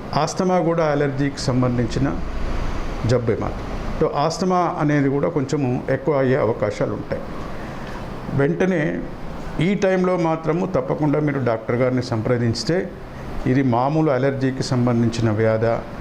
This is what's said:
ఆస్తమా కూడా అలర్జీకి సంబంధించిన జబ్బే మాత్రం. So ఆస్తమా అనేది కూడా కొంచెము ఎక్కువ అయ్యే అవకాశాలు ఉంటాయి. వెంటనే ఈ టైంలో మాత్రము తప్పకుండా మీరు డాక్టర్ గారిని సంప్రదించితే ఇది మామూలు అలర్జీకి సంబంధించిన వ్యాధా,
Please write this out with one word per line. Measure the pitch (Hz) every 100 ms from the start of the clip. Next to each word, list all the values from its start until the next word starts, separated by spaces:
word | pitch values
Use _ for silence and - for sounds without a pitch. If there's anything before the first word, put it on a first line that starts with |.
| - 143
ఆస్తమా | 151 - 185 180
కూడా | 160 170 156
అలర్జీకి | 143 143 131 143 139
సంబంధించిన | - 127 127 123 113 - 139 160 - - - - - - - - 110
జబ్బే | 120 117 98
మాత్రం. | 98 - - - - -
So | 151 147
ఆస్తమా | 151 160 185 180 165 165
అనేది | 151 147 139
కూడా | 143 -
కొంచెము | 151 135 151 131 123 -
ఎక్కువ | 135 160 143
అయ్యే | 131 127
అవకాశాలు | 107 117 104 - 131
ఉంటాయి. | 104 - - - - - - - - - - - - -
వెంటనే | - 143 170 185 180 151 175 - - - - - -
ఈ | 165 202
టైంలో | 196 185 180 180
మాత్రము | 165 160 160 160 185
తప్పకుండా | 185 - - 151 147
మీరు | 151 139
డాక్టర్ | 120 113 - 120
గారిని | 127 127
సంప్రదించితే | 127 117 107 123 117 117 - 170 190 - - - - - 135
ఇది | 127
మామూలు | 135 117 135 156 156
అలర్జీకి | 127 139 127 131 131
సంబంధించిన | - 127 120 117 117 113 113
వ్యాధా, | 107 110 110 113 117 - -